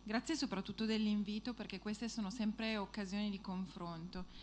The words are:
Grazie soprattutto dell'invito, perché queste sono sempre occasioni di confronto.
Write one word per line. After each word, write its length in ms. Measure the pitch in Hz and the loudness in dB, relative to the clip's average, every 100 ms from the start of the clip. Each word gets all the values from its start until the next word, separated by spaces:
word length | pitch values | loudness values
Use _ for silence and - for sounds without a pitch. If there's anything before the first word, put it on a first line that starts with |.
Grazie 320 | 208 226 - 311 | 2 2 4 2
soprattutto 480 | 262 190 196 196 | 2 0 -2 -2
dell'invito, 680 | 220 214 214 208 202 214 247 | 2 4 4 4 2 0 -2
perché 240 | 233 202 190 | -4 -6 -4
queste 300 | 208 208 233 | -4 -2 -2
sono 200 | 233 196 | 0 -2
sempre 480 | 247 214 214 220 220 | 2 2 2 2 2
occasioni 540 | 190 - 196 202 208 | 0 -2 -2 0 2
di 100 | 196 | 0
confronto. 840 | - 185 185 - 175 165 180 185 185 - | -2 -2 -2 -4 -4 -4 -4 -6 -6 -8